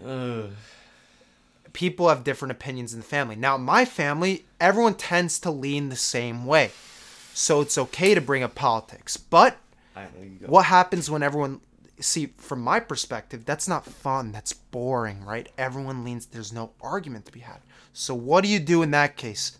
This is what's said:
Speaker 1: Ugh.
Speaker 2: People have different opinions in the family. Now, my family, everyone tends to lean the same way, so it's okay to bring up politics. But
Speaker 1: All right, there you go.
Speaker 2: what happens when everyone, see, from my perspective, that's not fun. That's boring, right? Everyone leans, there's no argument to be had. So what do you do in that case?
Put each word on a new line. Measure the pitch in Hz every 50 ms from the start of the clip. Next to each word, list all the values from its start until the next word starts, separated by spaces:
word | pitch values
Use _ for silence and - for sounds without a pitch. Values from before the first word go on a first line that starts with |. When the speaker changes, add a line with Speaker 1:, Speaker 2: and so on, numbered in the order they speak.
| 95
Speaker 1:
Ugh. | 123 131 131 127 123 120 113 107 104 101 104 107 - - - - _ _ _ _ _ _ _ _ _ _ _ _ _ _ _ _ - -
Speaker 2:
People | - 175 180 - - 175 170
have | 151 135 120
different | 143 131 - 143 131 123
opinions | - - 143 131 127 120 110 117
in | 113
the | 107
family. | - 147 143 139 117 107
Now, | 107 123 139 139
my | 131 127 131 170 226 254
family, | 247 - - 151 143 147 156 175 190 190 - - _ _ -
everyone | 170 185 196 220 233 226 196
tends | - - - 175 175 175 170 - -
to | - 180
lean | 151 139 131 139 143 143 143 135
the | 131
same | 123 - - - 123 120 120 117 120 120
way, | 127 151 156 131 101 - - - - - - - - - - - - -
so | - - - 160 147
it's | 147 147 - 147
okay | 131 - - - 180 196 208
to | 180
bring | 135 123 139 135 127
up | 113 -
politics. | - 139 131 113 113 - - - - - - -
But | - - - - 170 214 262 - - _ _ _ _ _ _ -
Speaker 1:
All | 98 98
right, | - -
there | 85 98
you | 98 95 92
go. | 98 -
Speaker 2:
what | 143 190 180
happens | 160 185 180 180 180 - 175 151 147
when | 151 151 143
everyone, | 143 143 147 143 135 135 - _ _ _ _ _ _ _ -
see, | 143 - - 170 147 - - -
from | - - 143 127 117
my | 127 175 226
perspective, | 226 - 147 123 - - 123 110 - - - 117 113
that's | - 143 151 - -
not | 180 143 -
fun. | - - - - 139 135 135 123 110 101
That's | 107 - - -
boring, | - _ _ - 123 120 127 131 120 113 107 101 98 98
right? | 101 107 117 - - -
Everyone | - 131 131 127 135 135 135 135 127 120
leans, | 123 120 120 -
there's | - - 117 110 101 113
no | 117 113 113 _ _
argument | - 131 156 196 170 147 123 107 98
to | - -
be | 120
had. | 120 113 - - _ _ _ - - _ -
So | - - - 131
what | 120 120 131 160 185 190
do | 202
you | 208 202
do | 147 143 170 165 165
in | 151 147
that | 147 147 143 -
case? | - - 117 101 - - - - _